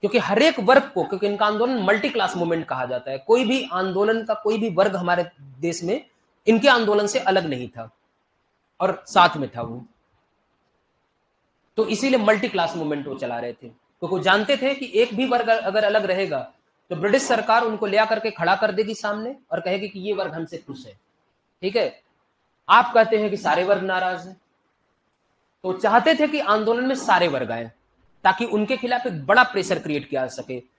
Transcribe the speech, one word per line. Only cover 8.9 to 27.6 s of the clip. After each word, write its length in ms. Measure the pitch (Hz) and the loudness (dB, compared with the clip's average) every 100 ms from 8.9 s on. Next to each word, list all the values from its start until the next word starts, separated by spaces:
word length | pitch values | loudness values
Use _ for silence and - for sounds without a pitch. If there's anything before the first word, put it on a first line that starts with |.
| 170 - | -4 0
साथ 300 | 202 175 156 | 6 6 4
में 120 | 135 | -8
था 120 | 120 | -8
वो। 220 | 117 120 - _ _ _ _ _ _ _ _ _ _ _ _ _ _ _ _ _ _ - | -10 -12 -16 _ _ _ _ _ _ _ _ _ _ _ _ _ _ _ _ _ _ -4
तो 80 | 220 | -2
इसीलिए 320 | 220 269 254 | 0 2 2
multi 280 | 208 220 233 | 4 2 0
class 260 | 190 165 170 | -2 -2 -4
movement 320 | 151 147 143 | -4 -6 -8
वो 80 | 135 | -8
चला 220 | 131 120 | -8 -6
रहे 140 | 120 | -8
थे, 140 | 117 120 | -12 -20
क्योंकि 480 | _ _ _ 170 185 | _ _ _ -4 -2
वो 40 | |
जानते 340 | 170 202 214 269 | 2 2 2 0
थे 160 | 262 269 | 0 -4
कि 160 | 262 214 | -2 2
एक 180 | 247 214 | 2 0
भी 120 | 262 | 0
वर्ग 220 | 240 220 | 0 2
अगर 340 | 226 190 202 | 0 2 0
अलग 220 | 214 214 196 | 2 0 0
रहेगा 460 | 185 190 139 - _ _ _ _ | -2 -2 -4 -8 _ _ _ _
तो 40 | 170 | -4
ब्रिटिश 280 | 196 254 | 0 0
सरकार 400 | 269 233 214 226 | 2 -2 2 2
उनको 220 | 233 214 214 | 2 -2 0
ले 120 | 202 | 2
आकर 220 | 220 220 | 2 0
के 120 | 220 | -4
खड़ा 240 | 202 170 190 | -2 0 2
कर 160 | 214 | 0
देगी 220 | 190 214 214 | -2 -4 -4
सामने 400 | 214 208 226 277 _ | -6 -6 -8 -12 _
और 80 | 165 | -6
कहेगी 280 | 175 190 202 | -4 -6 -6
कि 100 | 190 | -10
ये 140 | 196 | -6
वर्ग 200 | 196 - | -4 -4
हमसे 240 | 160 165 160 | -6 -10 -12
खुश 280 | - 131 120 | -14 -16 -18
है, 80 | 98 _ _ _ _ _ _ | -20 _ _ _ _ _ _
ठीक 140 | 185 220 | -4 -2
है। 260 | 156 - _ _ _ _ _ _ - | -2 -6 _ _ _ _ _ _ 4
आप 240 | 208 247 | 4 6
कहते 240 | 233 220 220 | 4 4 2
हैं 120 | 214 | 0
कि 80 | 196 | -2
सारे 260 | 156 156 | 0 0
वर्ग 200 | 185 196 | 2 0
नाराज 440 | 190 185 185 180 180 | 0 -2 -2 -6 -10
हैं, 80 | 190 _ _ _ _ _ _ _ _ _ _ _ _ | -20 _ _ _ _ _ _ _ _ _ _ _ _
तो 100 | 185 | -6
चाहते 400 | 185 208 226 320 311 | 0 4 4 4 2
थे 120 | 302 | 2
कि 120 | 302 | 0
आंदोलन 460 | 196 214 214 233 262 | 0 0 2 0 0
में 100 | 262 | -2
सारे 320 | - 185 175 | 2 4 4
वर्ग 240 | 135 120 | 0 -4
आए 200 | 113 | -6